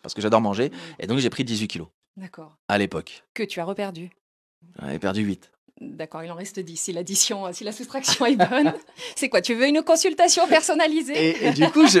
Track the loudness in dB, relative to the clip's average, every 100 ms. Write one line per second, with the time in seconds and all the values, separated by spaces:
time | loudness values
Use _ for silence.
0 | -14 -4 2 4 2 -2 -4 -4 -18 -12
1 | -4 0 0 -2 -4 -4 -4 -8 -14 _
2 | _ -20 -20 -20 -20 _ -2 0 0 -4
3 | -10 -20 _ -10 -8 -6 -8 -6 -8 -10
4 | -18 _ _ _ _ _ _ -14 -10 -4
5 | -2 -2 -2 -4 _ _ _ -20 -18 -14
6 | -14 -14 -14 -12 -12 -12 -12 -10 -8 -8
7 | -4 -2 -2 -2 -8 -8 -10 -10 -10 -6
8 | -2 0 2 4 2 4 0 -2 -14 -18
9 | -14 -6 0 0 0 2 2 2 4 2
10 | 2 2 4 4 4 4 4 2 2 0
11 | -2 0 0 2 0 4 4 6 8 6